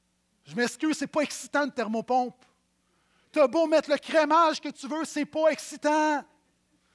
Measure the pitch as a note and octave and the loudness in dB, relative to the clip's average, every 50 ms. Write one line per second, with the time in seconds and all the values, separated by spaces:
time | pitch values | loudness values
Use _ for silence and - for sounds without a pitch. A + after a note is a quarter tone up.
0 | _ _ _ _ _ _ _ _ _ C#3+ D3 G#3+ A#3+ A3+ - - - D#4 D4 - | _ _ _ _ _ _ _ _ _ -12 -4 -2 -2 -2 -2 -2 -2 -2 -2 -2
1 | C#4+ C4 - D#4 D4 - - - - - - C#4+ D4 C4+ - - A3 G#3 A3 A3+ | -4 -4 -2 -2 -2 -2 -4 -12 -14 -6 -2 -2 -2 -2 -4 -6 -6 -4 -4 -6
2 | G#3+ - B3 B3+ B3 A#3+ - _ _ _ _ _ _ _ _ _ _ _ _ _ | -4 -2 -2 -2 -2 -4 -8 _ _ _ _ _ _ _ _ _ _ _ _ _
3 | _ _ _ _ _ _ - D#4 D4 C4 A3 E4 E4 D#4 D#4+ D4+ C4+ - D4 C4 | _ _ _ _ _ _ 2 2 2 4 4 2 2 4 2 2 2 2 -2 -2
4 | - - - D#4+ D4+ D4 D4+ E4 E4+ D#4 D#4 - - D4 - - - B3 D4 D#4+ | -2 0 2 2 4 4 4 4 4 4 2 -2 -6 -10 -12 -12 -10 -8 -6 -6
5 | D#4 - - D4+ C#4+ C#4+ - D#4 D#4 D#4 C#4+ - - - D4+ C#4 - D4 D4+ D#4 | -6 -6 -4 -6 -6 -4 -2 0 2 2 2 0 -6 -14 -16 -4 -2 0 2 2
6 | D4+ D#4 D4+ C#4 - - _ _ _ _ _ _ _ _ _ _ _ _ | 2 2 0 -2 -6 -10 _ _ _ _ _ _ _ _ _ _ _ _